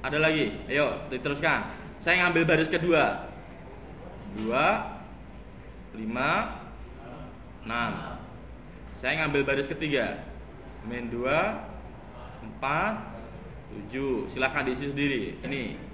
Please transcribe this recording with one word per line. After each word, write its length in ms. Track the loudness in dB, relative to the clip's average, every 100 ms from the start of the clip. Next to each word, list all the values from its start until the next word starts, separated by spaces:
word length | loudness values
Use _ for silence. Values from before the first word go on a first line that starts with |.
Ada 140 | 2 4
lagi. 340 | 6 6 2 0 0
Ayo, 320 | 4 4 2 -4
diteruskan. 500 | -2 -2 2 4 4 2 -8 -12 -6
Saya 240 | 4 6 8
ngambil 180 | 6
baris 240 | 8 6 6
kedua. 640 | 4 6 8 8 4 -6 -10 -12 -14 -14 -14 -14 -12 -12 -12 -10
Dua, 640 | -4 2 6 6 4 0 -8 -12 -14 -14 -14 -14 -14 -14 -14 -12
lima, 640 | -6 -4 2 4 4 2 -4 -10 -12 -12 -12 -12 -12 -12 -12 -14 -12
enam. 560 | -4 0 0 -2 -6 -10 -12 -14 -14 -14 -14 -14 -14 -6
Saya 240 | -2 0
ngambil 240 | 2 2 4
baris 240 | 2 0
ketiga. 560 | -2 2 2 2 -2 -8 -12 -14 -14 -14 -12 -6
Min 240 | -6 -4
dua, 560 | 0 2 4 2 0 -8 -12 -12 -14 -14 -14 -14 -12
empat, 560 | -12 -4 0 2 2 0 -6 -10 -12 -12 -12 -14 -12
tujuh. 560 | -10 -6 -2 0 0 0
Silahkan 320 | 0 2 2 0
diisi 240 | 0 -2
sendiri. 480 | 2 2 2 -2 -4 -4
Ini. 320 | -4 -4 -6 -10